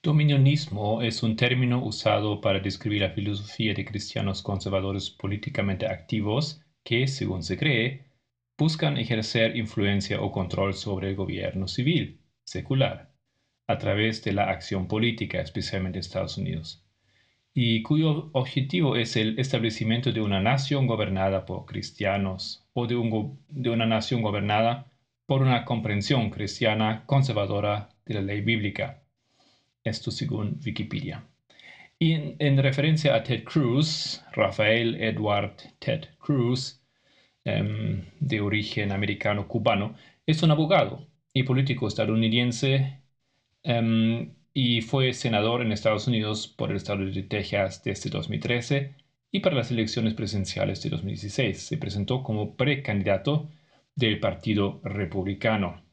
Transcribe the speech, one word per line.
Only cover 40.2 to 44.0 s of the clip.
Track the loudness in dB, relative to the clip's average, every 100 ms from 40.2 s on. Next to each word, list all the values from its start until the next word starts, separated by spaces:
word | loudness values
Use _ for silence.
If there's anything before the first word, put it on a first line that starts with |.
| -2
es | 4
un | 4
abogado | 4 6 4 4 -4 -16 _ _
y | -2
político | 2 2 2 0 -2
estadounidense, | 0 0 2 4 2 2 0 2 2 0 -4 _ _ _ _ _ _
em, | -2 2 4 4